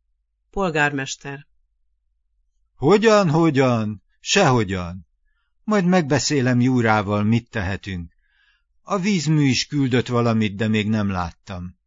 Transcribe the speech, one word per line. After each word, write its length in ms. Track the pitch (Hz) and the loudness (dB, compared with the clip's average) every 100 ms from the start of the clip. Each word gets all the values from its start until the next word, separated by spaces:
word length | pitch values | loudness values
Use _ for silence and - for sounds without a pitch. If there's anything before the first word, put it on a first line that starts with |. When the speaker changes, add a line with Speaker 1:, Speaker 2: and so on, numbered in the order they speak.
| _ _ _ _ _ | _ _ _ _ _
Speaker 1:
Polgármester. 960 | 202 185 151 147 139 135 - 143 139 - _ _ _ _ _ _ _ _ _ _ _ _ | -6 -2 0 0 -2 -8 -10 -14 -16 -18 _ _ _ _ _ _ _ _ _ _ _ _
Speaker 2:
Hogyan, 560 | - 139 208 220 208 185 | -4 2 4 4 4 4
hogyan? 720 | 156 165 135 131 117 107 107 _ _ | 2 2 2 2 0 -4 -8 _ _
Sehogyan. 880 | - 196 165 123 95 95 87 92 - _ _ _ _ _ | -4 2 2 2 0 -4 -8 -12 -16 _ _ _ _ _
Majd 200 | - 208 | -4 0
megbeszélem 760 | 175 185 139 143 - 147 123 123 | 2 2 2 -2 0 0 2 2
Júrával, 640 | 127 127 113 107 98 104 | 2 2 2 2 0 0
mit 280 | 104 117 - | 2 0 -2
tehetünk. 680 | 113 92 95 - 92 85 _ _ _ _ _ _ _ | -6 -6 -6 -8 -10 -12 _ _ _ _ _ _ _
A 160 | - 196 | -8 -4
vízmű 440 | 185 196 143 156 | 0 0 0 2
is 240 | 139 117 - | 2 0 -2
küldött 400 | 147 135 123 113 | -2 0 0 0
valamit, 500 | 123 120 110 107 98 | 0 2 2 0 -2
de 120 | 110 | -2
még 200 | 110 104 | 0 0
nem 220 | 110 101 | -2 -2
láttam. 680 | 92 85 - - 92 90 - | -4 -6 -10 -14 -14 -14 -18